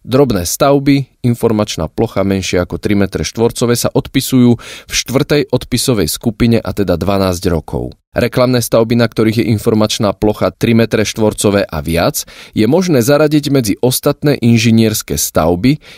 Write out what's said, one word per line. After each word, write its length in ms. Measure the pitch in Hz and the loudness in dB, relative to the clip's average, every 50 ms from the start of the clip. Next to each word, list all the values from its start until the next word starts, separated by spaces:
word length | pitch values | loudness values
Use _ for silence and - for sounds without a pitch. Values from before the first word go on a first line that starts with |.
| - | -8
Drobné 400 | - 113 131 147 123 98 92 87 | -2 2 2 2 2 0 -2 -2
stavby, 800 | - - - 151 139 143 143 139 147 139 139 131 - _ _ - | -4 -2 0 2 2 2 2 2 2 2 0 0 -4 _ _ -2
informačná 640 | 123 120 - - 113 110 104 107 - - - 80 | -2 -2 0 0 0 0 0 -2 -2 -4 -6 -6
plocha 400 | 78 _ - 113 110 - 101 95 | -6 _ -4 -4 -2 -2 -2 -2
menšia 400 | 98 98 95 92 - - 90 90 | 0 0 -2 -2 -2 -2 -2 -2
ako 80 | - 90 | -2 -4
tri 240 | 80 - 104 104 101 | -4 -2 0 0 0
metre 240 | 98 95 - 80 78 | 0 0 -2 -4 -6
štvorcové, 560 | - - 110 113 117 - - 123 117 120 120 | -4 -2 0 -2 0 0 0 -2 0 0 0
sa 80 | - | -2
odpisujú 640 | - - 123 - - - 139 - - - 127 123 120 117 - | -2 -2 -2 -2 -2 -2 -4 -2 0 2 4 4 4 4 2
v 340 | - - - - - - - | -2 -12 -20 -20 -14 -8 -6
štvrtej 640 | - - - 113 135 151 - 156 147 - - - | -6 -4 -2 -2 -2 0 0 0 -2 0 0 -2
odpisovej 560 | 127 - - - 117 - - 127 104 87 76 | -4 -4 -2 -4 -2 0 0 0 0 0 -2
skupine, 480 | - - - 117 107 - 120 117 117 113 | -4 -4 -4 -4 -2 0 2 2 2 0
a 120 | - - 92 | 0 -2 -4
teda 240 | - 101 90 90 80 | -2 -2 0 0 -2
dvanásť 480 | 90 95 101 98 95 92 90 87 92 | 0 -2 0 0 0 0 -2 -2 -2
rokov. 480 | 90 85 80 - - - 65 60 62 - _ _ _ | -2 -2 -2 -4 -4 -6 -6 -6 -8 -10 _ _ _
Reklamné 480 | - - 117 117 - 127 123 123 127 123 | -4 -2 -2 0 0 0 0 2 2 0
stavby, 400 | 113 - - 113 113 113 120 117 | -2 0 0 0 2 2 2 0
na 80 | 120 | 0
ktorých 400 | 113 - - 113 110 104 120 107 | 0 0 0 0 0 2 0 0
je 80 | 82 113 | 0 0
informačná 560 | 101 - 117 107 107 107 104 - - 117 101 | -2 0 0 0 2 2 0 0 -2 -2 -2
plocha 400 | 95 - - 104 104 - 104 92 | -2 0 0 -2 0 0 -2 -4
tri 240 | - - - 113 117 | -2 -2 0 2 2
metre 320 | 113 113 107 - 110 107 | 2 2 2 0 -2 -2
štvorcové 560 | - - - 110 107 101 - - 107 101 101 98 | -2 -2 0 0 0 0 0 0 0 2 0 0
a 160 | - - 78 | -2 -4 -6
viac, 480 | 71 80 80 82 90 131 147 - - - - - - - | -4 -2 0 0 0 0 -2 -4 -8 -12 -14 -20 -18 -8
je 160 | - - 107 | -2 0 0
možné 320 | 113 143 180 185 180 156 127 | 2 2 2 2 2 2 2
zaradiť 460 | 110 123 143 147 156 151 151 151 147 151 139 | 2 2 2 2 2 2 2 0 0 0 0
medzi 200 | 139 120 104 92 - | 0 0 0 -2 -2
ostatné 560 | - 127 127 - - 143 143 - - 147 139 - - | 0 -2 -2 0 -2 -2 -2 -2 0 -2 0 2 2
inžinierske 720 | 117 117 117 107 120 113 113 113 110 110 - - - 71 | 2 4 4 4 4 4 4 4 2 0 -2 -6 -6 -6
stavby, 640 | - - - - 92 80 82 87 87 101 127 151 - _ - - | -4 -4 -2 -2 0 2 2 0 0 0 0 0 -2 _ -14 -20